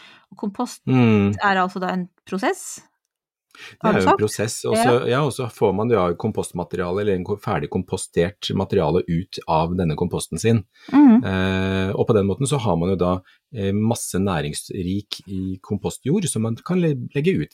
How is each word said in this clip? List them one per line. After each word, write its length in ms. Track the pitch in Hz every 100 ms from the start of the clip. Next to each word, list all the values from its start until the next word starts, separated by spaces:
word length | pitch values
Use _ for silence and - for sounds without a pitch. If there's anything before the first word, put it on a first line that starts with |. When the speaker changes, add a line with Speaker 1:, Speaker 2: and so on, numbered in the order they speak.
| - - _
Speaker 1:
Og 60 | -
kompost 440 | 214 190 247 - -
Speaker 2:
Mm. 480 | 131 120 107 101 104
Speaker 1:
er 140 | 202 190
altså 220 | 185 190
da 100 | 180
en 160 | 185 180 _ -
prosess, 520 | 190 262 381 - - - _ _ _ _ _ _
Speaker 2:
Det 260 | - - -
Speaker 1:
har 80 | 226
Speaker 2:
er 20 |
Speaker 1:
du 60 | 160
Speaker 2:
jo 20 |
en 60 | 92
Speaker 1:
sagt? 120 | 392
Speaker 2:
prosess, 460 | 104 - 104 - 123
og 100 | 110
så, 240 | 120 120
Speaker 1:
Ja. 60 | -
Speaker 2:
ja, 180 | 123 147
og 60 |
så 120 | 110 120
får 220 | - 113 95
man 140 | 113
jo 260 | 113 90 85
kompostmateriale, 840 | 110 104 90 90 87 - 90 92
eller 120 | 104 95
en 80 | 90
ko-, 100 | 104
ferdig 320 | - 98 85
kompostert 800 | 92 92 95 - - 85 - - 101
materiale 480 | 95 101 78 87 -
ut 300 | 82 95 - -
av 280 | 80 85 92
denne 200 | 85 73
komposten 420 | 87 78 - 85
sin. 240 | 110 113 - _ -
Speaker 1:
Mhm. 320 | 262 294 226
Speaker 2:
Eh, 680 | 95 95 95 95 95 95 95
og 140 | 101 123
på 60 | 113
den 100 | 98
måten 200 | 95 135
så 100 | 143
har 180 | 110 85
man 120 | 87
jo 60 | 95
da, 260 | 90 90 - _ _
eh, 180 | 120 98
masse 400 | 101 110 117 - 92
næringsrik 1040 | 98 87 71 - - 101 87 98 - - -
i 320 | 95 92 95
kompostjord 640 | - 101 - - 120 185 170
som 160 | -
man 120 | 110 117
kan 240 | - 185
le-, 160 | 165 139 120
legge 220 | 143 156 185
ut 100 | -